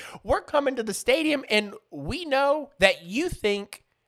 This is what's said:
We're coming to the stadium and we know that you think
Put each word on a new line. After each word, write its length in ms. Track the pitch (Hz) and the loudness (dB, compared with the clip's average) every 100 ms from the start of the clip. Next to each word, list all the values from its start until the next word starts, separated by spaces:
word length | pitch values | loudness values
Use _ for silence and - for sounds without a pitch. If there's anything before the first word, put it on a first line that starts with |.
| - - | -12 -16
We're 200 | 202 330 | -2 -2
coming 340 | - 294 277 254 | 2 0 0 -2
to 80 | |
the 100 | 220 | -4
stadium 500 | 190 - 277 311 285 - | -4 2 2 2 0 0
and 240 | 214 208 - _ | 0 0 -8 _
we 340 | 156 143 285 | -12 -6 -6
know 460 | 339 269 277 302 285 _ | 0 2 4 2 -2 _
that 240 | 190 147 | 4 4
you 260 | 170 214 349 | -4 -4 -4
think 540 | - 214 202 202 - _ _ | -2 -2 -2 -6 -16 _ _